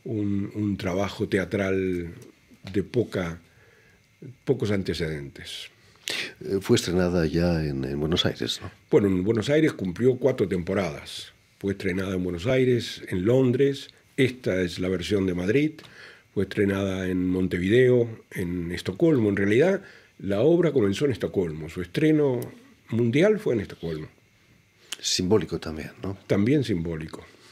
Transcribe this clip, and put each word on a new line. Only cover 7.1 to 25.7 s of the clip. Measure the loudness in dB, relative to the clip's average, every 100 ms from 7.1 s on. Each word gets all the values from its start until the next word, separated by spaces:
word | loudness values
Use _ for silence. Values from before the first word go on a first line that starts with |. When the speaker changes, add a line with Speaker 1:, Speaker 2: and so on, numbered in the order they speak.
| 2 2
Speaker 2:
ya | 2 2 2
en, | 0 -2 -4
en | -2
Buenos | 0 0 0
Aires, | -2 -4 -6
¿no? | -10 -16 2
Speaker 1:
Bueno, | 4 4
en | 2
Buenos | 2 0 2
Aires | 2 2
cumplió | 0 -4 0 2 4
cuatro | 2 2 0
temporadas. | -2 -2 -2 -2 -4 -12 -14 -16 -20 _ _
Fue | -6
estrenada | -4 -4 -4 -2
en | -2
Buenos | -4 -4 0
Aires, | 2 4 2 -2 -10 -6
en | -2 2
Londres. | 4 4 4 2 0 -10 -20 _ 0
Esta | 0 0 -2 0
es | -2 -2
la | -2
versión | -2 0 0 0
de |
Madrid. | 0 0 2 0 -4 -18 -20 -20 -20 _
Fue | -4
estrenada | -2 0 0 2 -2 -2 -2
en | 0 0
Montevideo, | 0 0 0 2 6 6 6 2 -4 -12
en | -6 -4 -4 -6
Estocolmo. | -6 -6 0 2 4 4
En | 2
realidad, | 2 4 4 2 -4 -20 -20 -12
la | -4 2
obra | 4 4 4
comenzó | 2 2 2 0
en |
Estocolmo. | 0 -2 -2 -2 -4 -10
Su | -8
estreno | -6 0 2 4 2 0 -4 -12 -20 -20 -4
mundial | 0 2 4 4 4
fue | 0 -2
en |
Estocolmo. | -2 -8 -8 -8 -10 _ _ _ _ _ _ _ -18 -10
Speaker 2:
Simbólico | -4 -2 2 2 0 -6
también, | -8